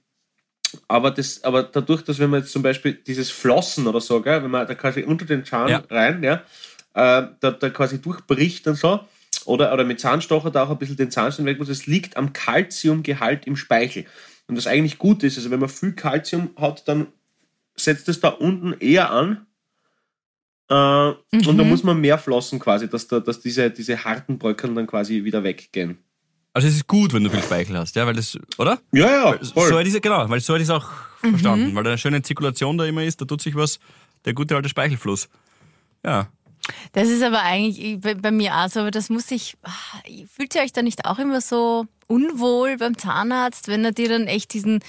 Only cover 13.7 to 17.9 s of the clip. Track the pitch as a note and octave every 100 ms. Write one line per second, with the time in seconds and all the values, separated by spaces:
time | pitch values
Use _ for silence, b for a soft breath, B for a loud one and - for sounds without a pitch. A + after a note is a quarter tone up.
13.7 | A#2 B2 F#2+ - B B B B A#2+ -
14.7 | C#3 D#3 - F#3+ G#3 C#3+ C3+ A#2+ B2+ C3+
15.7 | - G3 F3 D3 D3 - E3+ E3+ - D3
16.7 | D3 - D3+ C3+ _ _ _ _ _ _
17.7 | - -